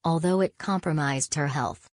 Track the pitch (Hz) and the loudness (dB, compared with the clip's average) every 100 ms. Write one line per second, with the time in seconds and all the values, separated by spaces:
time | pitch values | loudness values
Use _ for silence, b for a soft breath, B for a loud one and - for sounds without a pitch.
0 | 165 165 175 185 190 - - 190 180 156 | 0 2 2 2 2 -2 -4 -2 0 0
1 | 143 135 - 151 143 139 120 - - | 0 -2 -2 -2 -2 -2 -4 -6 -14